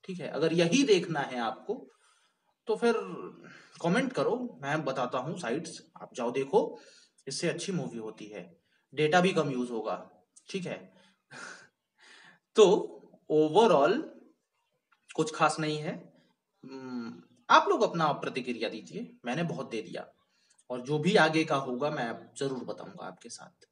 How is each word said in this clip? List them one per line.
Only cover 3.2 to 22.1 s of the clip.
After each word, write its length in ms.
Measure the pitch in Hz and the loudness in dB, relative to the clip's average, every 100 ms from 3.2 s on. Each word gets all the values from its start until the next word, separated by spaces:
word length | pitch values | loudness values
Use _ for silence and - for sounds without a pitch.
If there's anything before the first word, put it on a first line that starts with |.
| 90 - - - - - | -12 -16 -20 -20 -20 -4
comment 300 | 165 214 269 | 0 2 0
करो, 460 | - 143 240 240 - | 0 0 0 -4 -8
मैं 220 | 139 156 | -4 -2
बताता 340 | 139 135 123 131 | -2 -4 -2 -2
हूँ 200 | 131 190 | -4 -6
sites, 420 | 117 139 170 - - - | -4 -4 -6 -14 -20 -20
आप 80 | - | -16
जाओ 160 | - 120 | -6 -4
देखो, 480 | 131 135 208 - - - - _ _ - | -2 2 2 2 -6 -20 -20 _ _ -12
इससे 220 | 143 170 | -4 -2
अच्छी 240 | 160 185 | -2 -4
movie 260 | 180 127 117 | -4 -4 -8
होती 280 | 110 - 107 | -12 -12 -14
है, 320 | 104 90 _ _ _ _ | -14 -16 _ _ _ _
Data 260 | 135 151 180 | -2 4 4
भी 120 | 180 | 4
कम 180 | 160 143 | 2 0
यूज़ 200 | 127 120 | -2 -4
होगा, 540 | 117 107 92 - _ _ - _ | -4 -4 -6 -8 _ _ -20 _
ठीक 180 | 196 175 | -8 -8
है। 260 | 95 - _ _ _ _ | -10 -12 _ _ _ _
<laughs> 1300 | - - - - _ _ _ - - - _ _ - | -16 -16 -16 -20 _ _ _ -20 -20 -20 _ _ 8
तो 80 | 196 196 - - - - _ | 8 8 2 -12 -20 -20 _
overall 720 | 156 156 160 226 156 147 240 - - - _ _ _ _ _ _ _ _ | 4 6 6 8 6 6 2 -2 -14 -20 _ _ _ _ _ _ _ _
कुछ 200 | - 156 | -4 -4
खास 220 | - 156 156 | 2 0 2
नहीं 180 | 156 151 | -4 -4
है। 160 | 151 - - _ _ _ _ _ | -6 -10 -14 _ _ _ _ _
हम्म, 580 | 131 135 131 123 117 120 - _ - | -16 -14 -10 -8 -8 -12 -20 _ 4
आप 180 | 294 - | 4 4
लोग 140 | 339 | 2
अपना 300 | 196 170 156 | 0 0 -2
प्रतिक्रिया 560 | 139 - - 123 117 107 | -2 -6 -6 -8 -6 -6
दीजिए, 480 | 107 95 175 247 - | -8 -12 -12 -12 -12
मैंने 180 | 120 139 | -6 -4
बहुत 280 | 170 - 120 | -4 -6 -6
दे 120 | 113 | -8
दिया 240 | 90 - - _ _ _ _ _ _ | -8 -12 -14 _ _ _ _ _ _
और 100 | 123 | -10
जो 180 | 123 147 | -4 0
भी 180 | 170 185 | 4 6
आगे 280 | 160 156 | 6 4
का 120 | 156 139 | 2 0
होगा 340 | 127 123 143 | 0 -2 -2
मैं 220 | 156 120 | -2 -6